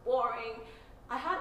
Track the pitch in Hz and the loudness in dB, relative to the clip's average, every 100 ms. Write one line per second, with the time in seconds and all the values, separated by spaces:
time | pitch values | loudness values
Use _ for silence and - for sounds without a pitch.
0 | 240 254 247 233 226 220 - - - - | 2 4 4 0 -4 -8 -12 -16 -18 -18
1 | - 262 320 370 | -6 -2 0 0